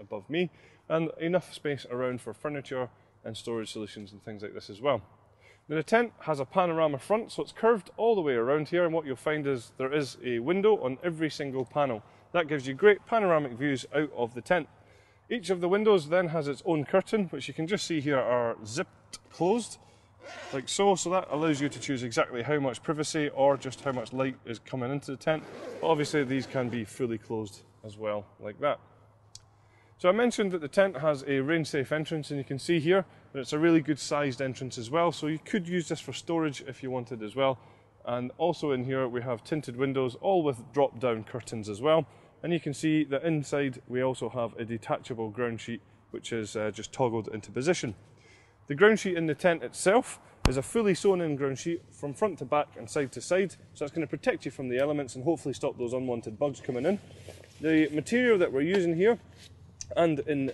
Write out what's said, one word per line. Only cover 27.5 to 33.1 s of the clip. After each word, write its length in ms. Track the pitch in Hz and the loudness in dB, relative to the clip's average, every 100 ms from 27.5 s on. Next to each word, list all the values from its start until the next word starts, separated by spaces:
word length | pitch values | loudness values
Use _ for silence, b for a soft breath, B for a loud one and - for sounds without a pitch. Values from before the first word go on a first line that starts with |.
| - - _ | -12 -20 _
as 120 | 110 104 | -18 -8
well, 300 | 107 104 101 - | -4 -4 -6 -12
like 180 | 107 104 | -12 -2
that. 220 | 147 123 - - - _ _ - b b b b b b | -2 -2 -6 -20 -20 _ _ -20 b b b b b b
So 100 | 180 | 2
I 40 | |
mentioned 380 | 208 240 - 202 | 4 4 2 -2
that 100 | 180 | -2
the 60 | 143 | -2
tent 300 | - 196 151 | 2 2 2
has 260 | 156 143 143 | 0 0 0
a 100 | 139 | 0
rain-safe 540 | 135 165 147 151 127 | 2 0 0 -2 -2
entrance, 380 | 151 151 160 143 | -2 -2 -6 -6
and 80 | 143 | -6
you 60 | |
can 140 | 131 135 | -6 -6
see 220 | - 170 | 0 2
here 240 | 147 190 - | 4 2 2